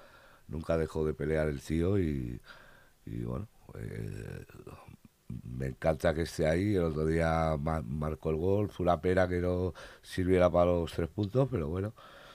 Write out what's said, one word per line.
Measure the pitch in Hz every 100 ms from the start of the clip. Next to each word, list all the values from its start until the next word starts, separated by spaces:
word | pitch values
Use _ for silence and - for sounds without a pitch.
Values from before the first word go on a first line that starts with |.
| - - - - -
nunca | 80 80 82
dejó | 78 80 78
de |
pelear | 76 73 78 78
el | 69
tío | - 80 87 101
y, | 80 69 60 57 - - - - - _ 50
y | 57
bueno, | 58 65 107 _ - -
eh, | 55 53 52 50 50 50 50 50 50 - - - - _ - 58
me | 58 62 65
encanta | - 82 76 85
que | 78
esté | 80 - 78
ahí. | 85 104 95
El |
otro | 82 76 80
día | 82 82 80 80 76
ma-, | 80 80
marcó | 58 76 76 78 80
el | 78
gol, | 92 101 104
fue | - 87
una | 82
pena | 90 92 90
que | 90
no | 90 90 90 - - -
sirviera | - - 90 92 90
para | 87 87
los | 87 82
tres | - 82
puntos, | - 98 127 139
pero | 87 73
bueno, | 92 104 - - - -